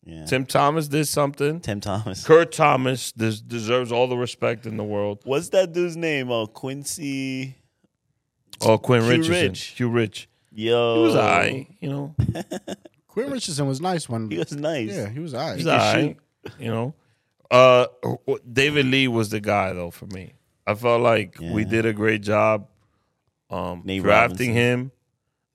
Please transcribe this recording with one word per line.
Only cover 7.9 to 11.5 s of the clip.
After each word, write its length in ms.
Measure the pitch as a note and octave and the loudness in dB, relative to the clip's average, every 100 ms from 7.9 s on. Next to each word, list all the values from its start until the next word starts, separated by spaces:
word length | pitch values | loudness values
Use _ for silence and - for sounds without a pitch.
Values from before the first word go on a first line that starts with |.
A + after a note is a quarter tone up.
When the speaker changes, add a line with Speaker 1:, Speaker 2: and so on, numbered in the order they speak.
| _ _ _ _ _ _ - | _ _ _ _ _ _ -2
Speaker 2:
Oh, 160 | A2+ A2 | 2 2
Quinn 240 | - B2 | 4 2
Speaker 1:
Hugh 60 | A2+ | 4
Speaker 2:
Richardson. 380 | C#3+ D#3+ F3 D3 | 2 2 0 0
Speaker 1:
Rich. 120 | F2+ - - | -4 -14 -4
Speaker 2:
Hugh 120 | B2 | -2
Rich. 400 | A#2+ A2 - - _ _ | 0 -2 -4 -18 _ _
Speaker 1:
Yo. 440 | A2 A2 A#2+ A#2 A2+ | -8 0 2 4 4
Speaker 2:
He 60 | |
was 100 | A2+ - | 4 4
aight, 600 | G#2+ F2 G#2 | 4 4 2